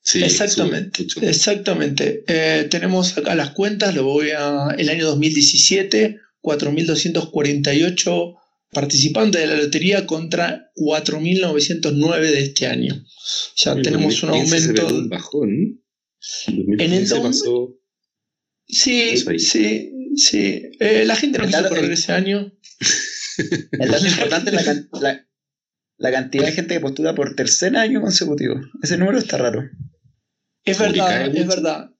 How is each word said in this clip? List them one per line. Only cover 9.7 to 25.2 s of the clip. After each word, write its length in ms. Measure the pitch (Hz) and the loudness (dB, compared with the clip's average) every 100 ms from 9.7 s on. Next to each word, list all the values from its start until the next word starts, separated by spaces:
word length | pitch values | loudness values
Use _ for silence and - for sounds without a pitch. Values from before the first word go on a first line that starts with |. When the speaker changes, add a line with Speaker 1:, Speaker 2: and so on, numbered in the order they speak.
| 151 185 196 196 | 2 2 2 0
Speaker 2:
contra 640 | 160 165 170 170 - - | -6 -4 -2 -2 -4 -12
cuatro 460 | - 151 156 151 151 | -4 0 0 -2 -4
mil 200 | 165 185 | 0 2
novecientos 520 | 180 147 143 170 151 | 2 0 0 -2 0
nueve 380 | 143 160 165 156 | 2 2 2 2
de 80 | 139 | 2
este 260 | 139 143 127 | 0 -2 -2
año. 280 | 127 127 139 | -2 -2 -4
O 100 | - - - - - | -10 -16 -8 -8 -6
sea, 180 | - 143 | 0 0
Speaker 1:
En 60 | 139 | 2
el 60 | |
Speaker 2:
tenemos 360 | 135 156 151 170 | 0 2 2 0
un 60 | 160 | 0
Speaker 1:
dos 80 | 160 | 0
mil 60 | 160 | 2
quince 80 | 165 | 2
se 60 | 160 | 2
Speaker 2:
aumento 160 | 107 101 | 2 2
Speaker 1:
pegó 100 | - | -2
un 100 | - | -2
bajón. 420 | 92 - 147 113 117 214 - _ _ _ _ - - - | -8 -6 -2 0 0 -2 -4 _ _ _ _ -14 -10 -4
En 80 | - | -2
Speaker 2:
En 20 | |
el 80 | - | 0
Speaker 1:
dos 0 | |
mil 120 | 104 | 0
quince 360 | 170 180 202 | 2 2 2
Speaker 2:
dos 80 | - | 0
mil, 80 | 240 | 0
Speaker 1:
pasó 480 | 262 120 120 123 - _ _ _ _ _ _ _ _ _ | 0 0 -2 -2 -12 _ _ _ _ _ _ _ _ _
Speaker 2:
Sí, 380 | - 262 240 233 | 2 2 2 2
Speaker 1:
Eso 200 | - - | 0 0
ahí. 80 | - | -2
Speaker 2:
sí, 540 | - 226 214 220 - 262 262 285 | 0 2 2 0 -4 -12 -4 2
sí. 460 | - 208 202 - - - | 4 4 0 -2 -10 -2
Eh, 240 | 214 214 220 | 2 4 4
la 80 | |
gente 240 | 220 294 254 | 2 0 0
no 60 | |
Speaker 3:
El 60 | 196 | 0
Speaker 2:
quiso 120 | 156 | 2
Speaker 3:
dato, 120 | 190 | 2
Speaker 2:
correr 100 | 170 | 0
Speaker 3:
el 80 | 147 | 0
Speaker 2:
ese 200 | 170 - | 0 0
año. 400 | 175 196 202 202 _ - - - - - - - - - 160 - | 0 0 -2 -4 _ -20 -4 0 0 -4 -10 -10 -6 -4 -4 -4
Speaker 3:
el 180 | 143 123 | -2 0
dato 160 | 147 190 | 2 2
Speaker 2:
<laughs> 20 | |
Speaker 3:
importante 420 | 160 147 165 208 | 2 0 0 0
es 60 | 196 | 0
la 80 | |
can-, 240 | 139 143 - - | 0 -2 -6 -4
la, 260 | 139 135 | -4 -4